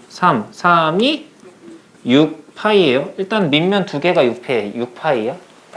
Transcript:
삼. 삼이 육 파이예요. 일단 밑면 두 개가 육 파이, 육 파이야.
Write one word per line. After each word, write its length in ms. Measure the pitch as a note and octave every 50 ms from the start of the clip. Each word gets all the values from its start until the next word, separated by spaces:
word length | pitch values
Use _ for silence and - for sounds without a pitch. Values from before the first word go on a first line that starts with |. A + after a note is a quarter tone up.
| - -
삼. 400 | - - F3+ F3+ D3+ A2+ G#2 - -
삼이 800 | - - F3 F3 E3+ D#3+ D#3 D#3+ F#3+ A3+ C4+ D#4+ C#4+ - - _ _ - - - - - - - - _ _ _ _ -
육 480 | - B2 C#3+ D#3+ D3+ D#3 - - - -
파이예요. 580 | - - G#3+ G#3+ G3+ F3+ C#3+ A#2+ C3+ D#3 - - -
일단 320 | F#3+ - A3+ G#3+ G3 D3
밑면 360 | C3+ D3+ E3 F#3 G3+ G3+ F3+
두 140 | - - C#3+
개가 240 | C#3+ F3 F3+ E3 C#3
육 180 | A#2+ A2+ - -
파이, 300 | - C3 A2+ G#2 G#2 G2+
육 200 | A#2+ A#2+ B2 -
파이야. 420 | - - D#3 C#3 A#2 G#2+ A#2 C#3 - - - - - _ - -